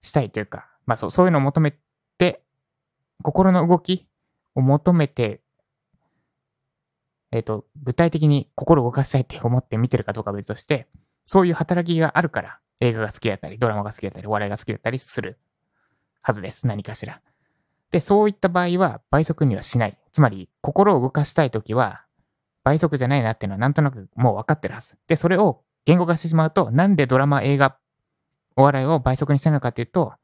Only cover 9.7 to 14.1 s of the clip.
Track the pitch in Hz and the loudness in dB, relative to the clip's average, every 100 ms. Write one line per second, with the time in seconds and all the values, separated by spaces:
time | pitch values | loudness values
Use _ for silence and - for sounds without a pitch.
9.7 | 110 123 120 107 104 104 101 98 110 - | -2 -2 -2 -4 -8 -6 -8 -10 -12 -4
10.7 | 139 - - _ _ - 196 180 165 160 | -6 -6 -20 _ _ 0 2 2 0 -2
11.7 | 175 170 165 160 - 165 - - - _ | -2 0 0 0 0 -2 -4 -10 -16 _
12.7 | _ 123 113 107 - 117 95 - 107 120 | _ -2 0 -6 -4 -6 -6 -10 -4 -2
13.7 | 104 101 - 98 | -2 -6 -8 -12